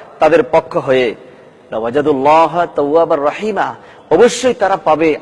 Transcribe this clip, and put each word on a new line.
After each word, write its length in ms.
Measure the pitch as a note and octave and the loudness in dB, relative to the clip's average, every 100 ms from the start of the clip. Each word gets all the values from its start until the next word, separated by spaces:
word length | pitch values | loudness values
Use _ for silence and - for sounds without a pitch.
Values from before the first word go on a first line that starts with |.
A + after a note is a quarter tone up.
| - - | -16 -2
তাদের 240 | D#3+ D#3 | 2 2
পক্ষ 340 | D3+ D#3+ D#3+ E3+ | 2 -2 -2 -6
হয়ে, 380 | C#3 C3 B2 G2 - - - - - | -2 0 0 -4 -14 -20 -20 -20 -12
লাওয়াজাদুল্লাহ 960 | A2+ A2+ C3 D3 C#3 C#3 D#3+ D#3+ E3 E3+ E3 | -8 -4 -2 -2 0 2 2 2 0 -4 -2
তাওয়াবার 440 | C#3+ D#3+ E3 D#3+ | 0 0 0 0
রহিমা, 560 | C#3+ C#3+ G#3+ F#3+ C#3 A#2 - - - | -2 -4 -6 -4 -6 -8 -18 -16 -2
অবশ্যই 420 | D#3+ A#3 - G#3 | 4 4 2 -2
তারা 240 | G3 F#3+ F#3+ | 0 -2 -2
পাবে 400 | - D3+ D#3+ D3 | 0 0 0 0